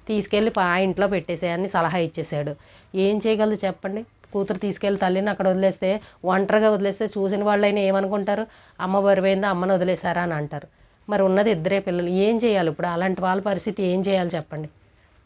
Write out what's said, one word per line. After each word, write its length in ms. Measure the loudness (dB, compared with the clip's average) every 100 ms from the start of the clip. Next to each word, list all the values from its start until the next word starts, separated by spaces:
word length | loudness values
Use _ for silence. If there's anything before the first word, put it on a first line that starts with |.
| -4
"తీసుకెళ్ళి 420 | -4 0 0 0
పా-, 140 | 0
ఆ 120 | 0 2
ఇంట్లో 320 | 0 0 0
పెట్టేసేయని" 600 | 0 -4 -6 -4 -2 -2
సలహా 300 | 0 0 0
ఇచ్చేశాడు. 560 | -2 -4 -6 -4 -6 -8 -16 -20 _
ఏం 260 | -2 0 2 0
చేయగలదు 400 | 0 0 0 -4
చెప్పండి? 400 | -4 -8 -8 -12 _ _
కూతురు 260 | -4 -4 -2
తీసుకెళ్ళి 420 | -4 -2 -2 0
తల్లిని 300 | 0 0 0
అక్కడ 180 | 0 0
వదిలేస్తే, 520 | 2 2 0 -2 -2 -4 -10
ఒంటరిగా 460 | -2 0 2 4 4
వదిలేస్తే 340 | 2 0 -2
చూసిన 400 | -4 -2 -2 0
వాళ్ళైనా 360 | 0 2 2 2
ఏమనుకుంటారు? 640 | 2 2 0 -2 -2 -2 -4 -12 -20 -10
"అమ్మ 200 | -2 2
బరువైందా, 480 | 4 4 4 2 0
అమ్మను 260 | 0 2
వదిలేశారా?" 480 | 2 2 0 -2 -2
అని 120 | -2
అంటారు. 340 | -4 -6 -8 -14 _ _ _ -4
మరి 140 | 2
ఉన్నది 280 | 4 4 2
ఇద్దరే 280 | 2 0 -2
పిల్లలు, 300 | -2 -2 0
ఏం 280 | 2 2 2
చేయాలి 340 | 2 2 0
ఇప్పుడు? 160 | -2 -4
అలాంటి 340 | -2 -2 0
వాళ్ళ 220 | 0 0
పరిస్థితి 400 | 0 -2 -4 -2
ఏం 180 | 0 0
చేయాలి 300 | 0 0 0
చెప్పండి? 340 | -4 -8 -10 -12 _ _ _ _ _